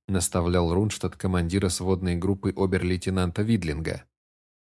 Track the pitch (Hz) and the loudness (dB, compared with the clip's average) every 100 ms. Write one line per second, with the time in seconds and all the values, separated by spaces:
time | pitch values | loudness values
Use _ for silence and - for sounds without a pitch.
0 | - 95 - 92 87 90 85 87 107 - | -2 -2 0 0 2 2 2 2 0 -2
1 | 87 - 95 90 85 98 95 - 92 92 | -6 -4 -2 0 0 0 0 0 0 0
2 | 90 87 95 98 98 92 95 92 90 90 | 0 0 0 0 -2 0 0 2 0 -2
3 | 95 95 90 104 107 110 85 76 80 - | -2 0 0 0 0 0 0 -4 -4 -6
4 | - _ _ _ _ _ | -10 _ _ _ _ _